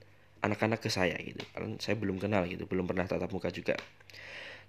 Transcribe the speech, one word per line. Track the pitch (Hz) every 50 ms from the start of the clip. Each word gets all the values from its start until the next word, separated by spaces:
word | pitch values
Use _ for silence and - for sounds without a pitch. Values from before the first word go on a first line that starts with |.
| - - - - - - - -
anak-anak | - 101 104 - 110 110 113 113 -
ke | 110
saya, | - 98 92 85 - -
gitu. | - - - - - - -
Karena | - 87 104 113 -
saya | - - 104 110
belum | 107 95 92 95
kenal, | 98 101 107 98 87 87
gitu, | 90 - 90
belum | - 92 92 90 87
pernah | 90 92 90
tatap | 95 87 87 92 87
muka | 95 90 - 90 -
juga. | 87 - - - - - - - - - - - - - - - - - - - - -